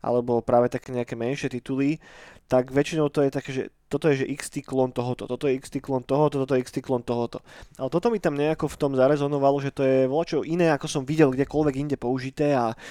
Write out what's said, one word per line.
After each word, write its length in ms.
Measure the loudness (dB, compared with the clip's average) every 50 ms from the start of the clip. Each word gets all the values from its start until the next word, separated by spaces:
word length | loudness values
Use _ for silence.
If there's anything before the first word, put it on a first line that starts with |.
| -4
alebo 400 | 0 0 0 2 2 0 0 2
práve 240 | 4 4 4 4 4
také 240 | 0 -4 -8 -6
nejaké 240 | -6 -6 -6 -6 -6
menšie 320 | -6 -4 -4 -4 -4 -6 -6
tituly, 480 | -6 -8 -6 -6 -2 0 0 0 -2 -4 -8 -20 -20 -20 -20 -20 -20 -20 _
tak 300 | _ 0 0 0 2 0
väčšinou 320 | 0 0 0 0 0 0 0
to 140 | 2 0
je 80 | 0 0
také, 200 | 0 -4 -8 -6
že 120 | -6 -6 -8 -8 _ _ _
toto 240 | _ -6 0 2 2
je, 120 | 2 2
že 80 | 0 -4 -6
X 160 | -8 -10 -10
T 80 | -10 -10
klon 320 | -8 -4 0 0 0 0
tohoto, 320 | 0 -4 -4 -4 -4 -6
toto 240 | -6 -8 -8 -4 -2
je 80 | -2 -2
X 160 | -2 -4 -8
T 80 | -10 -10
klon 240 | -6 -4 -4 -4
tohoto, 400 | -2 0 2 4 4 2 2 -2
toto 120 | -2 0 0
je 80 | 0 0
X 80 | -2 -6
T 80 | -8
klon 160 | -4 -2 -4 -4
tohoto. 400 | -2 -2 -2 -2 -2 -4 -6 -12 -14 -16 -20 -20 -20 _ _ -8
Ale 80 | -6
toto 240 | -2 -2 0 0 0
mi 80 | 0 2
tam 160 | 0 -2 0
nejako 320 | 2 0 0 0 -2 -4
v 80 | -6 -4
tom 180 | -2 -2 0 4 4
zarezonovalo, 640 | 6 6 4 2 2 -2 0 2 2 2 2 2
že 80 | -2 -4
to 160 | -2 0 2
je 240 | 4 4 4 2 2
volačo 320 | 0 -2 -2 0 -2 -4
iné, 240 | -2 -2 0 2 2
ako 240 | 2 2 0 -2 -4
som 160 | -6 -6 -4
videl 240 | -2 4 4 4 4
kdekoľvek 440 | 4 0 -2 0 0 0 0 0 0 -2
inde 160 | -4 -4 -4
použité 640 | -4 -2 -4 -4 -2 -4 -8 -4 -2 0 2 2 2
a 160 | 0 0 -4 -6 -14 -18